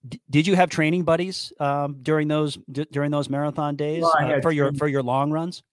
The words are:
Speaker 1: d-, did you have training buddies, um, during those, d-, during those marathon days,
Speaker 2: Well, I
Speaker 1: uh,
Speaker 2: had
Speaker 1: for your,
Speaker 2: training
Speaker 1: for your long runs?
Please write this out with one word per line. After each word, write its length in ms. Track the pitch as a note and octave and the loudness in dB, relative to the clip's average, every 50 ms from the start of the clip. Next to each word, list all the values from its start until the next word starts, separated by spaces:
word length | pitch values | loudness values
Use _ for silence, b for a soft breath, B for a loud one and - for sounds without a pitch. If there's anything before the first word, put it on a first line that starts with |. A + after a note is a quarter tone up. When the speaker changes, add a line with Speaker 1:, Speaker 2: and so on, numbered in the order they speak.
| - B2+ | -16 -16
Speaker 1:
d-, 120 | - - _ _ | -18 -18 _ _
did 160 | C#3 D3 D#3+ | 2 2 4
you 80 | F#3+ G3 | 4 4
have 160 | F3+ F3+ E3 | 4 4 2
training 320 | - - D#3 D#3 E3 F3+ | 4 0 2 2 2 2
buddies, 500 | F3 D#3 E3 E3 F3 F#3+ F#3 - - - - _ | 2 2 2 2 0 -4 -6 -10 -12 -14 -6 _
um, 380 | D3 C#3+ C#3+ C#3+ C#3+ C#3+ C#3+ C3+ | -2 -2 0 0 -2 -4 -6 -6
during 260 | B2+ D#3 D#3 D#3 D3+ D3+ | -2 0 0 2 2 0
those, 280 | D3+ D3+ D3+ D3 C#3 - - - | 0 0 0 -2 -4 -8 -14 -10
d-, 160 | C#3 C3+ D#3 - | -8 -8 -8 -4
during 180 | - C#3+ C#3+ D3 | -2 -2 -2 0
those 180 | D3 D3 C#3+ - | 0 -2 -2 -2
marathon 460 | C3+ C#3+ D3 D3+ C#3+ - D3+ D3 C#3+ | -2 -2 -2 -2 -2 -2 -4 -4 -2
days, 280 | C#3 D3 D3 D#3 E3 | -4 -4 -4 -2 0
Speaker 2:
Well, 120 | E3 E3 E3 | 2 4 4
I 60 | D#3 | 4
Speaker 1:
uh, 60 | C#3+ B2+ | 2 2
Speaker 2:
had 140 | - C#3 | 0 2
Speaker 1:
for 100 | C3+ E3 | 2 2
your, 140 | D#3+ D3 C#3 | 2 2 2
Speaker 2:
training 120 | C#3 C#3+ C#3 | 0 0 0
Speaker 1:
for 80 | D3 | -2
your 160 | D3+ C3+ C#3 | 0 0 0
long 300 | C3 A#2+ B2 C3+ C#3 D3 | -2 0 0 0 0 0
runs? 320 | D3+ D#3+ E3 F3 F3 - _ _ | 0 -2 -4 -6 -8 -12 _ _